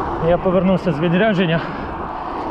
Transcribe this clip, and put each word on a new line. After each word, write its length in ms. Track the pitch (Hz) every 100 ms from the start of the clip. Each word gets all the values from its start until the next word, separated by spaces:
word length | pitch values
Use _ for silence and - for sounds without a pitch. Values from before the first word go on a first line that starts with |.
| - - 160
я 100 | 175
повернувся 540 | 190 180 185 185 185
з 80 | 143
відрядження, 600 | 170 175 220 185 180 160 - - - - - - - - -